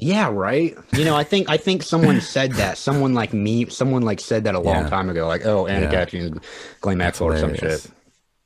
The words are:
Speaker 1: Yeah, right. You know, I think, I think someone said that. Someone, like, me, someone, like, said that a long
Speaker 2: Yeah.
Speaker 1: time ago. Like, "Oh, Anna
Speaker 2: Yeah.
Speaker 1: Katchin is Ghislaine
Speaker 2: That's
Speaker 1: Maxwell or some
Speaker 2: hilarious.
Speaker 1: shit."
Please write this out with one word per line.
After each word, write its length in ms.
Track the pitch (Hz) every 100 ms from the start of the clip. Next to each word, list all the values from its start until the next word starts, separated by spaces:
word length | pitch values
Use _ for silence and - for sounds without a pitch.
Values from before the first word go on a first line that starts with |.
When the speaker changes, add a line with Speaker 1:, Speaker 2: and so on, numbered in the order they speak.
Speaker 1:
Yeah, 300 | 139 208 185
right. 440 | 101 95 139 165 - -
You 120 | 135
know, 120 | 160 147
I 80 |
think, 260 | 147 202 156
I 60 | 156
think 260 | 196 185
someone 380 | - 165 156 127
said 320 | - 135 135
that. 260 | 107 95 92
Someone, 360 | - 139 135
like, 180 | 123 107
me, 360 | 110 104 117 113
someone, 340 | - 135 127
like, 180 | 113 95
said 240 | - 113
that 100 | 107
a 60 | 92
long 240 | 98 95
Speaker 2:
Yeah. 40 | 78
Speaker 1:
time 220 | 95 92
ago. 160 | 85 80
Like, 180 | 85
"Oh, 220 | 110 101 92
Anna 200 | 85 76
Speaker 2:
Yeah. 140 | 90 87
Speaker 1:
Katchin 140 | 92
is 100 | 85
Ghislaine 680 | 78 - - - - 101 92
Speaker 2:
That's 220 | 87 -
Speaker 1:
Maxwell 100 | 85
or 40 | 78
some 120 | 85
Speaker 2:
hilarious. 280 | - 80 76
Speaker 1:
shit." 80 | - - _ _ _ _